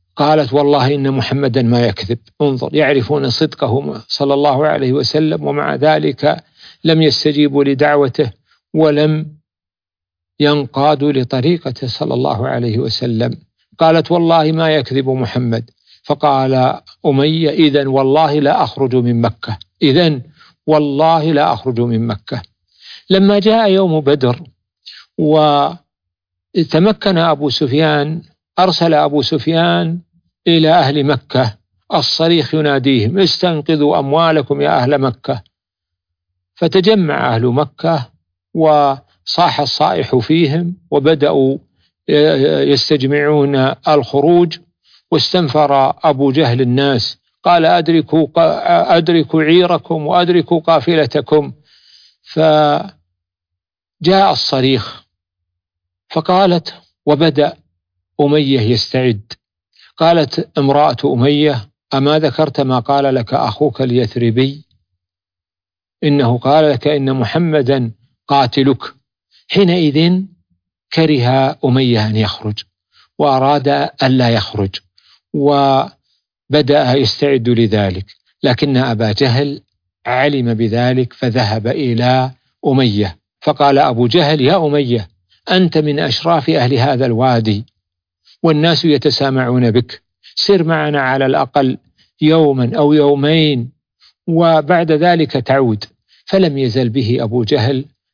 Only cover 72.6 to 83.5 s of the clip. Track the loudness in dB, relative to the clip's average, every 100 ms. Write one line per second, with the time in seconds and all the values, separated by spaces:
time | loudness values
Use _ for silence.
72.6 | -14 _ _ _ _ -2 0 2 2 0
73.6 | 0 -2 -4 -2 0 2 2 0 -2 -4
74.6 | -6 -6 _ _ _ _ _ -2 0 2
75.6 | 2 0 -2 _ _ _ _ _ -2 0
76.6 | 2 2 2 0 0 -2 0 0 0 2
77.6 | 2 0 -2 -4 -12 _ _ -6 -2 -2
78.6 | 0 0 0 -2 -2 0 0 0 -2 -6
79.6 | _ _ _ _ -6 -2 0 0 -2 -2
80.6 | -2 0 0 -2 -4 -4 -4 -2 -2 -4
81.6 | -4 -4 -2 -2 0 0 -2 -8 _ -8
82.6 | -2 0 0 0 -4 -6 _ _ -4